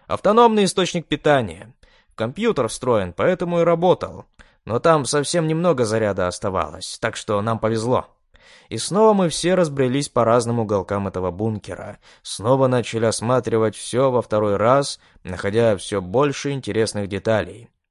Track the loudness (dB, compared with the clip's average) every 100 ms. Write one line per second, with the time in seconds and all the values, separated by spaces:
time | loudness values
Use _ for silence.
0 | -8 -2 2 6 6 4 2 0 -2 -2
1 | -4 -2 2 2 2 -8 -18 _ _ _
2 | _ -8 -6 -2 -2 0 -2 -2 0 0
3 | 0 0 0 0 -2 0 2 2 2 2
4 | -2 -12 -20 _ -20 _ -6 0 4 4
5 | 2 -2 0 -2 0 0 0 2 2 2
6 | 0 0 -2 -2 -4 -2 -4 -8 -14 -6
7 | -6 -6 -2 -2 0 -2 0 -2 0 -2
8 | -2 _ _ _ _ -20 -12 -8 -4 4
9 | 4 4 2 0 0 2 2 2 0 0
10 | -2 2 4 4 2 -2 0 -2 0 -4
11 | -4 -4 -4 -2 -4 -4 -10 -14 -14 -16
12 | _ _ -14 -6 0 2 4 2 -2 -2
13 | 0 0 0 0 0 0 0 -2 -6 0
14 | 2 0 0 0 0 2 4 2 0 -8
15 | _ _ -12 -6 -2 2 2 0 -2 -6
16 | -2 0 0 -2 -6 -6 -4 -2 -2 -4
17 | -6 -4 -2 -2 -2 -12 -20 _ _